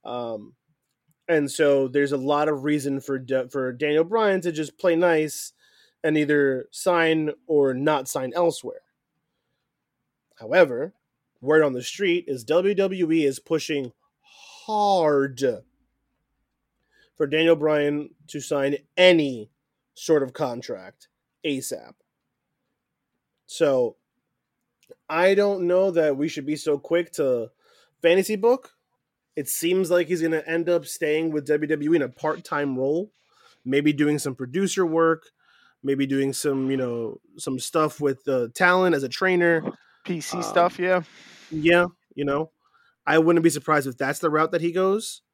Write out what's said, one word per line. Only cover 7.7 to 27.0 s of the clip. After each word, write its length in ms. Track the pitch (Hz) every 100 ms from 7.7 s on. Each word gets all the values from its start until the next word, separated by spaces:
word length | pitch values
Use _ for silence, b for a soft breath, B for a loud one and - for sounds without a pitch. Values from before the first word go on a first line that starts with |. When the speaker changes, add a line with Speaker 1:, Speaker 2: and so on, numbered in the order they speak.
Speaker 1:
not 360 | 127 143 151 131
sign 240 | 143 131 170
elsewhere. 460 | 170 160 123 - _ _ _ _ _ _ _ _ _ _ _ _ _ _ _ _
However, 580 | 110 165 160 120 160 _ _ _ _ _
word 240 | 131 156
on 80 | 151
the 100 | 127
street 440 | 123 - 196 175 -
is 160 | 131
W 320 | 113 160 190 196
W 340 | 196 185 165
E 140 | 165
is 160 | 143 135
pushing 540 | _ 160 - 147 127 _ _ _ _ _ - - -
hard 760 | 214 208 190 156 143 139 127 135 107 _ _ _ _ _ _ _ _ _ _ _ _ _ _ _ _
for 100 | 147
Daniel 300 | 156 165 165
Bryan 540 | 151 151 147 147 147 _ _
to 140 | 151
sign 340 | - 147 139 143 _ -
any 520 | 185 170 147 123 104 _ _ _ _ -
sort 220 | - 156
of 100 | 135
contract 760 | - 143 120 - 104 92 _ _ _ _ _
asap. 500 | 160 135 - - 58 - _ _ _ _ _ _ _ _ _ _ _ _ _ _ _
So, 480 | - 156 131 120 - _ _ _ _ _ _ _ _ _ - _
I 240 | 160 180
don't 320 | 196 202 196 175
know 240 | 180 196
that 280 | 170 156 139
we 100 | 156
should 180 | 156 139
be 100 | 151
so 220 | - 143
quick 360 | - 170